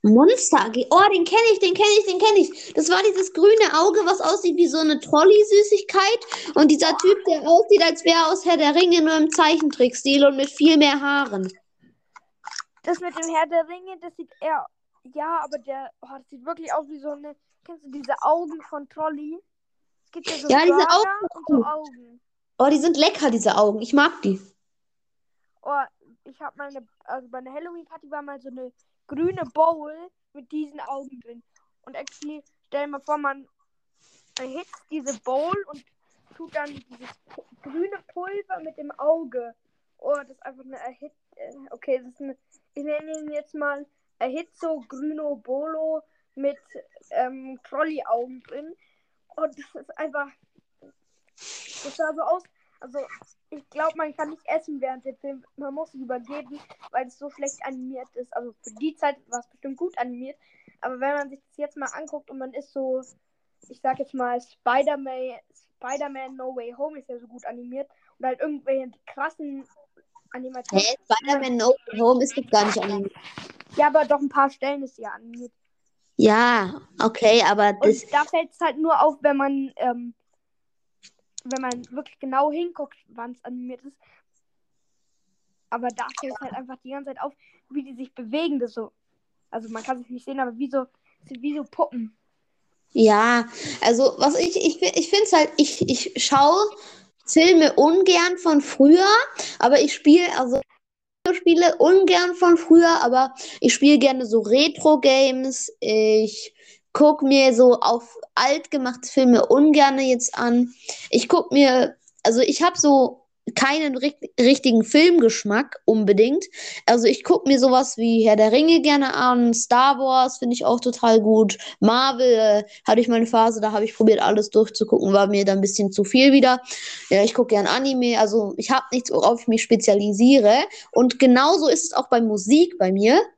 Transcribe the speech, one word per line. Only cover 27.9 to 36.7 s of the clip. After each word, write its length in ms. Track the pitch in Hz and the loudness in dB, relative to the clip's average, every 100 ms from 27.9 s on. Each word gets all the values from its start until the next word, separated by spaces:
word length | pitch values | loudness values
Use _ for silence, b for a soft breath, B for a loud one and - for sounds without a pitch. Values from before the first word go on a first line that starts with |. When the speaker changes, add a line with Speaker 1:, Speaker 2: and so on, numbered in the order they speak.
| 320 294 | -20 -16
Speaker 2:
war 120 | 294 | -16
mal 180 | 285 277 | -16 -18
so 80 | 262 | -18
eine 240 | 254 254 _ _ _ _ | -18 -20 _ _ _ _
grüne 360 | 277 349 381 262 | -6 -6 -6 -10
Bowl 380 | 302 320 320 302 311 359 _ _ | 0 0 -2 -12 -18 -20 _ _
mit 180 | 285 240 | -20 -14
diesen 280 | 302 294 294 | -12 -12 -14
Augen 400 | - 277 262 254 | -14 -14 -14 -20
drin. 220 | 233 233 _ _ _ _ | -20 -20 _ _ _ _
Und 120 | - | -20
actually, 480 | 269 277 _ 294 302 _ _ _ | -18 -18 _ -18 -18 _ _ _
stell 160 | 285 | -10
dir 40 | 294 | -10
mal 120 | 277 | -12
vor, 180 | 285 302 | -8 -6
man 280 | 285 277 262 _ _ _ _ _ _ _ _ - | -6 -10 _ _ _ _ _ _ _ _ _ -16
erhitzt 360 | 262 277 349 - _ | -14 -16 -18 -20 _
diese 280 | 311 262 226 | -12 -12 -12
Bowl 360 | - 262 330 392 392 | -8 -6 -6 -8 -10
und 140 | 294 _ _ _ _ _ _ | -20 _ _ _ _ _ _
tut 180 | 330 | -14
dann 140 | 302 | -12
dieses 400 | 294 | -12